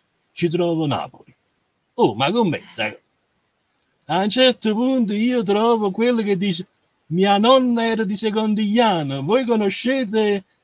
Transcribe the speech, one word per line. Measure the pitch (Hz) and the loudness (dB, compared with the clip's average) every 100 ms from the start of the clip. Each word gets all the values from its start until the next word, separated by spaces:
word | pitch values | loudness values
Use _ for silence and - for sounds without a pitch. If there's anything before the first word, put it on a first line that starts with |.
| _ _ _ | _ _ _
ci | - 170 | -4 -2
trovo | 170 175 160 151 | 0 -2 -2 -2
Napoli. | 98 71 - - _ _ _ _ _ _ | -4 -6 -14 -20 _ _ _ _ _ _
Oh, | - 175 | 0 0
ma | 104 139 | 2 0
com'è | 233 196 123 - | 0 0 -2 -10
sta | - 107 | -8 -8
cosa? | 101 _ _ _ _ _ _ _ _ _ _ - | -8 _ _ _ _ _ _ _ _ _ _ -6
A | 170 | -2
un | 208 | 0
certo | 247 262 240 220 | 2 2 2 -2
punto | 214 254 262 208 | 0 0 0 -2
io | 208 240 247 | -2 0 0
trovo | 196 208 233 226 202 | 0 2 2 2 0
quello | 202 240 233 | 0 0 0
che | 208 185 | 0 -2
dice: | 196 170 - _ _ _ _ | -2 -4 -10 _ _ _ _
"Mia | 170 196 202 | 0 2 4
nonna | 226 262 254 233 226 | 4 4 4 0 0
era | 226 | -2
di | 208 208 | -2 -2
Secondigliano, | 220 214 214 214 208 226 226 170 143 135 | 0 0 0 0 0 2 2 2 -2 -4
voi | 143 254 240 | 0 0 2
conoscete | 220 202 - 240 269 214 220 208 202 - _ | 0 0 -2 -2 -2 -2 0 0 -2 -6 _